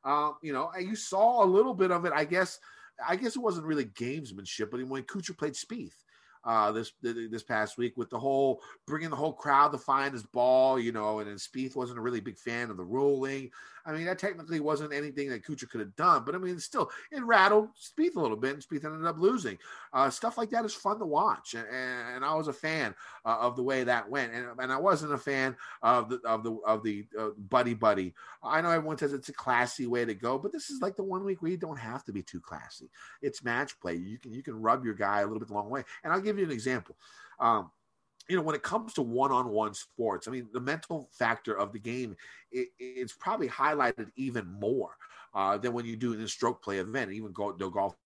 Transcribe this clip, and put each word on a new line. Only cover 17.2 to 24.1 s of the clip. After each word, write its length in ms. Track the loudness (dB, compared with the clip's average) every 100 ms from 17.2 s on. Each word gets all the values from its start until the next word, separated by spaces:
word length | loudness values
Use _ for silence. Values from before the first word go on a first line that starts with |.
rattled 460 | 4 8 8 8 4 -8
Spieth 360 | -12 0 0 2
a 40 |
little 160 | 0 2
bit, 180 | 0 -2
and 80 |
Spieth 200 | -6 -6
ended 220 | -6 -2 -2
up 140 | 4
losing. 400 | 4 4 -2 -6 -14 -18 -2
Uh, 160 | 2 2
stuff 300 | 2 -4 -2
like 100 | -2
that 160 | 0 -2
is 80 |
fun 240 | -2 -2 -2
to 80 | 0
watch, 480 | 4 4 2 -4
and, 140 | -8 -6
and, 480 | -6 -4 -6 -6 -4
and 100 | 0
I 80 |
was 140 | 0 -2
a 60 |
fan, 420 | -4 -4 -2 -2 -4 -18 -6 -2
uh, 120 | 2
of 140 | 2 0
the 60 |
way 220 | 0 0
that 260 | 2 0
went, 240 | 0